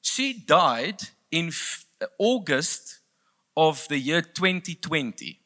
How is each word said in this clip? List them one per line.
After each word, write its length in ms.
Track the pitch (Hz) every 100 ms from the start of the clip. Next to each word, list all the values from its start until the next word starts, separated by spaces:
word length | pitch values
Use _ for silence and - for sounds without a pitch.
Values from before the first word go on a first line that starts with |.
She 300 | - - 269
died 680 | 240 - 156 160 117 147 202 - _ _
in 180 | 160 165
f-, 360 | - - - - _ - _
August 840 | 208 254 175 135 156 - - - _ _ _ _ _ -
of 300 | 156 143 -
the 100 | 143
year 240 | 131 165
twenty 520 | 165 - 185 185 175
twenty. 640 | 170 - 160 123 - 62 -